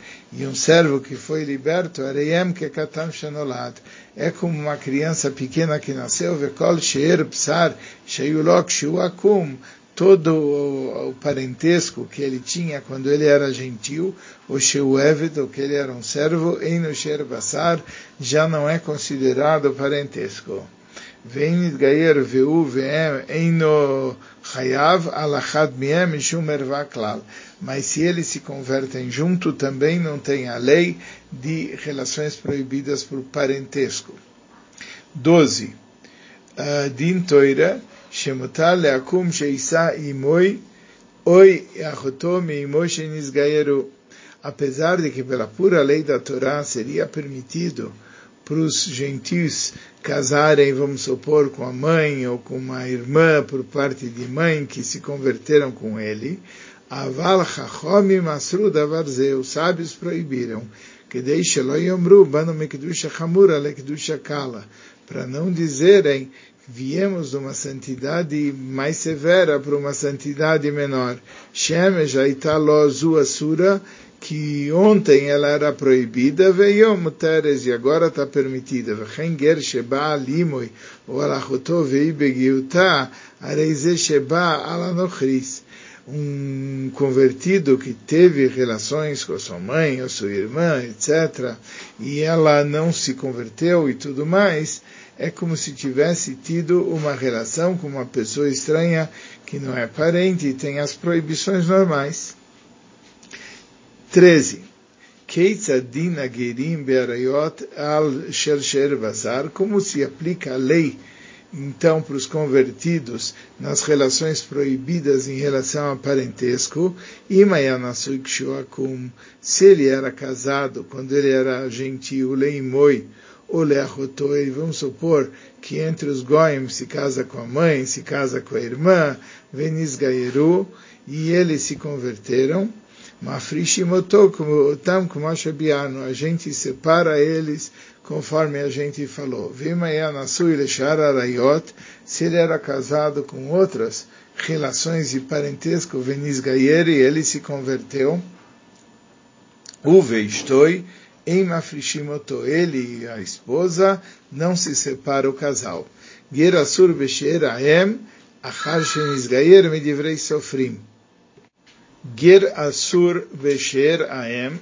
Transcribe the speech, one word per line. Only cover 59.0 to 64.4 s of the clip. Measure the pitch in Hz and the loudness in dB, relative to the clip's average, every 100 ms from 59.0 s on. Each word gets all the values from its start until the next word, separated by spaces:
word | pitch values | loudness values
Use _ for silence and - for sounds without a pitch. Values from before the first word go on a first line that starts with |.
| 147 | -4
Ze, | 127 139 | -2 0
os | 135 131 | -2 -4
sábios | 147 170 170 160 | -2 -2 -2 -8
proibiram, | - 175 170 151 127 117 110 107 - - - _ | -10 -8 -6 -6 -6 -6 -8 -12 -18 -20 -20 _
Kedei | 127 127 160 | -8 -2 0
Shelo | 170 147 131 151 | 0 0 0 0
Yomru, | 175 185 170 202 160 | 0 0 8 8 8
Banu | 147 165 | 4 -2
Mekdusha | 156 156 139 156 170 156 | -4 -6 -8 -8 -6 -8
Chamura, | - 165 185 190 151 | -6 -2 4 6 4
Lekdusha | 143 135 135 151 - 143 | -2 -8 -10 -10 -8 -8
Kala, | 139 147 | -8 -8